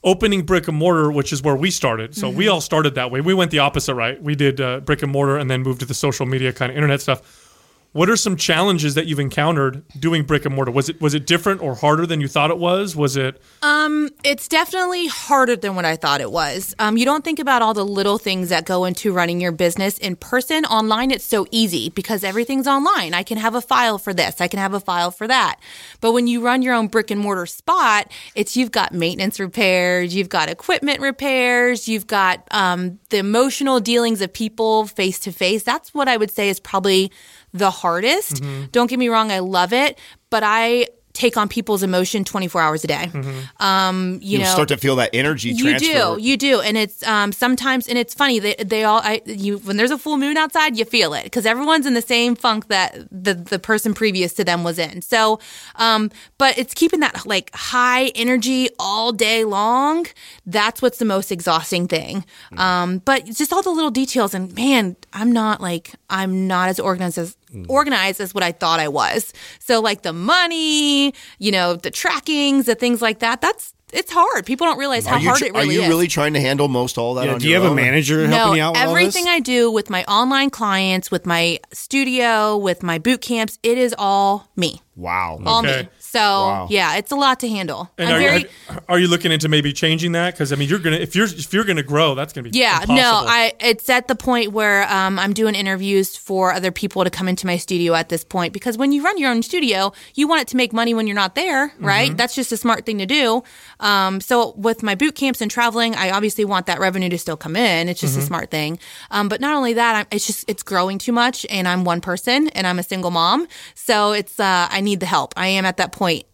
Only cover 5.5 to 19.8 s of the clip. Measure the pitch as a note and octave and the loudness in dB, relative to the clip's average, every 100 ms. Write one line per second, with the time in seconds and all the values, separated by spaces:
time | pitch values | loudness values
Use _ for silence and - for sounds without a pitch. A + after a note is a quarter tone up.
5.5 | C3 C3 B2 B2+ C3 C#3+ C3 B2+ C3 C3 | -2 -2 -4 -4 -2 -2 -2 -2 0 -2
6.5 | B2 B2+ C3+ D3 C#3+ - B2+ - - - | -2 -4 0 2 2 0 -4 -4 -20 -20
7.5 | _ _ _ _ D3 F#3 A3+ A3 F3+ - | _ _ _ _ 0 2 4 0 -2 0
8.5 | D#3+ G3 F3+ D3+ C#3 E3 C#3+ C#3 - D#3 | 2 2 2 0 0 -2 -2 -2 0 0
9.5 | D#3 C3+ C3 - C3+ D#3 E3 C#3+ D3 D3 | 2 0 -4 -16 -4 0 0 0 0 0
10.5 | C3+ C3 B2+ C#3 D#3+ D3+ D3+ C#3 F3 G#3 | -2 0 0 -2 -2 0 0 2 2 2
11.5 | G3 D#3 A#2+ D3 D#3 E3+ D#3+ C#3 D3+ D3+ | -2 -4 0 2 2 0 -2 0 0 0
12.5 | E3+ F3 F#3 G3+ D#3 C#3+ C3+ C3 C3+ _ | 0 0 0 -2 0 0 0 -4 -6 _
13.5 | _ D4 D4 D#4 D4+ D4 - C#4+ C#4+ - | _ 0 2 2 0 -2 -2 -2 -2 0
14.5 | D#4+ F4 F#4 F4+ F4+ E4+ - - C4+ B3+ | 0 0 -2 -2 -2 -4 -6 0 2 4
15.5 | A#3+ G3+ F#3 E3+ D#3+ D#3 C#3+ A#2+ D#3 D3 | 0 -2 -2 -2 0 0 0 -2 -2 -2
16.5 | C#3+ G3 - G#3+ A3+ B3+ D4+ E4 D#4 C#4 | -4 -8 -2 0 2 2 0 -2 -4 2
17.5 | B3+ A3 G#3 G3+ G3 G3 G3+ G3+ F#3 F3 | 2 2 0 -2 0 0 0 0 -2 0
18.5 | F3 E3+ F3+ F3+ F3+ G#3+ F3+ E3+ F3 F3+ | -2 0 -2 0 -2 -2 0 0 0 -2
19.5 | D#3+ F3 E3+ | 0 0 0